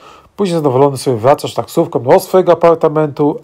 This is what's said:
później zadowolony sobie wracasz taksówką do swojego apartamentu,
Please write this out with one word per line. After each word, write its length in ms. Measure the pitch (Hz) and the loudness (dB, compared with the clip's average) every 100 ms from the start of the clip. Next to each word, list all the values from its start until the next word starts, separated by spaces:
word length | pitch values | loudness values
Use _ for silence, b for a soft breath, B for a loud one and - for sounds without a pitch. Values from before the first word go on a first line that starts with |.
| B B B - | B B B -6
później 200 | 202 170 | -4 -2
zadowolony 400 | 147 127 143 131 | 0 2 0 0
sobie 200 | 143 120 | -4 -2
wracasz 380 | 120 143 127 | 0 0 -2
taksówką 480 | - - - 160 135 | -8 -6 -4 -2 -2
do 180 | 120 185 | 2 2
swojego 320 | - 185 175 | 2 0 2
apartamentu, 880 | 170 170 160 165 156 156 135 147 156 | 2 2 2 0 0 -4 -2 -2 -2